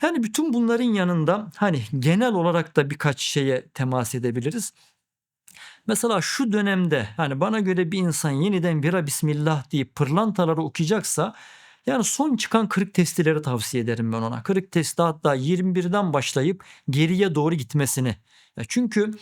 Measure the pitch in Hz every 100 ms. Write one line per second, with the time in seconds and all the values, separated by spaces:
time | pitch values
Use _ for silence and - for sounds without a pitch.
0 | 311 330 220 220 311 240 233 233 247 202
1 | 180 175 151 202 214 - 208 147 107 139
2 | 131 185 247 196 170 170 160 - 143 147
3 | 147 135 - 147 135 127 - - 127 127
4 | 120 127 120 120 127 226 - - _ _
5 | _ _ _ _ _ - - - - 214
6 | 233 202 - - 254 208 202 190 175 147
7 | 104 - 147 135 196 220 190 180 170 190
8 | 175 147 156 139 190 185 175 156 147 185
9 | 147 - 151 147 151 151 - 147 127 -
10 | 135 170 220 202 165 160 156 - 160 214
11 | - - 190 - - - - _ - 262
12 | 208 - 302 233 - 226 220 - 190 -
13 | 170 - 160 151 143 123 - 127 113 117
14 | 113 113 113 120 113 190 185 175 151 -
15 | 170 156 151 135 135 180 185 180 175 202
16 | 190 143 - 139 147 185 - - - 135
17 | 160 185 196 151 151 165 120 147 135 -
18 | 127 104 _ _ _ - 117 240 240 214
19 | 214 214